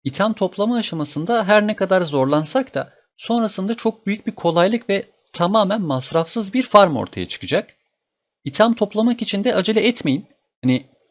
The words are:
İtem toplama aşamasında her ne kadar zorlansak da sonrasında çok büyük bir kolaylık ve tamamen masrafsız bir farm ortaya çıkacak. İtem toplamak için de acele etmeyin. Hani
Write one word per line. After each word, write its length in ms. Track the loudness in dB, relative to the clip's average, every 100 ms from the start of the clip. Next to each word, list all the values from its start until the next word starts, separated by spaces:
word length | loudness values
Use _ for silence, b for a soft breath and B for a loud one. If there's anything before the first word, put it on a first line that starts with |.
İtem 300 | -8 -2 -2
toplama 440 | 0 -4 -2 -2 -2
aşamasında 680 | -2 -6 -6 -6 -2 0 4
her 200 | 4 4
ne 80 | 0
kadar 260 | 0 0
zorlansak 760 | 2 0 2 0 0 -2 -2 -6
da 180 | -8 b b -12
sonrasında 580 | -4 -2 -2 -4 -6 -4
çok 320 | -4 -4 -6
büyük 200 | -6 -6
bir 80 | -4
kolaylık 540 | 0 2 2 0 -2
ve 160 | -4 -4 _ _
tamamen 480 | -2 0 2 2 0
masrafsız 720 | -2 -4 -2 -2 -2 -4 -4
bir 100 | -2
farm 320 | 4 6 6 2
ortaya 300 | -4 -6 -8
çıkacak. 500 | -8 -4 -4 -4 _ _ _ _ _ _ _ -4
İtem 280 | 2 2
toplamak 480 | 2 -2 0 0 0
için 220 | -4 -2
de 120 | 0 0
acele 320 | 0 2 0
etmeyin. 400 | 0 0 -2 -4 _ _ _
Hani 220 | 0 0 -2 _ _